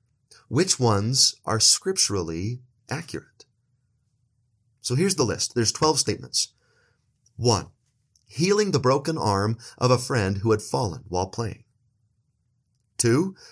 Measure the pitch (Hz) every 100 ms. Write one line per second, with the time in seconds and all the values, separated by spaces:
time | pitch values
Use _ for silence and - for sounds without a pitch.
0 | _ _ _ - - 120 190 - 120 101
1 | 110 135 - - - 110 - - 190 190
2 | - 98 82 82 104 123 - _ - 143
3 | - 73 - - _ _ _ _ _ _
4 | _ _ _ _ _ _ _ _ - 127
5 | 190 180 110 - - 120 107 - 156 143
6 | - - - - - _ _ _ _ _
7 | _ _ _ - 117 98 - _ _ _
8 | _ _ _ - 180 208 202 147 123 139
9 | 151 160 104 98 104 117 - - 127 123
10 | 123 127 95 95 110 107 - 135 107 76
11 | - 90 90 - 110 - _ _ _ _
12 | _ _ _ _ _ _ _ _ _ -
13 | 117 135 190 - -